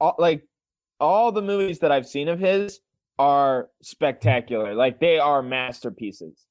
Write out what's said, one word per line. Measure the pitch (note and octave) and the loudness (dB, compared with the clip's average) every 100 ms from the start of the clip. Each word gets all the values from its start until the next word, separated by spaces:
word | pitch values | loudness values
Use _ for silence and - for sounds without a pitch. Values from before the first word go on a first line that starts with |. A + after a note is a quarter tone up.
all, | D#3+ - | -2 2
like, | E3+ D3+ - _ _ _ _ - | 0 0 -6 _ _ _ _ -4
all | D#3 G3+ A#3 | 0 2 2
the | G#3 | 0
movies | G3+ G3+ G3 D#3+ | -4 -2 -4 -2
that | D#3 | 0
I've | C#3 B2 | 0 -2
seen | C#3+ D3+ | -6 -4
of | E3+ | -2
his | F#3 G3 G3+ - _ _ _ - | 0 0 -2 -10 _ _ _ 0
are | C#3+ C#3 C#3 B2+ - _ | 2 4 2 0 -4 _
spectacular. | - - D3 C3 A2 B2 A#2 A2+ G#2+ | -20 -2 -2 0 0 0 0 -4 -2
Like, | G#2+ C3 A#2+ | 0 0 2
they | E3+ D#3+ | 2 2
are | D3 C#3 | 2 0
masterpieces, | B2+ C3 B2+ - A#2+ F#2+ G#2+ - D#2+ - _ | -2 -6 -6 -8 -12 -10 -12 -12 -18 -20 _